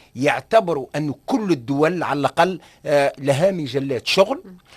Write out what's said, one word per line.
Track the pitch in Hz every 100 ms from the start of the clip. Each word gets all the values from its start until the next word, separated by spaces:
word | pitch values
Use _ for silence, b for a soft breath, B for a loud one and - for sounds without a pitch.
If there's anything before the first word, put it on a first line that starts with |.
| B 117
يعتبروا | 139 127 - 226 180 151 - 151
أن | 151 - -
كل | 247 202
الدول | 147 117 139 156 180
على | 120 143
الأقل، | 135 - 175 175 b b 151
آه، | 143 139 -
لها | 135 135 190
مجلات | 185 139 135 135 120 -
شغل، | 190 196 294 - - B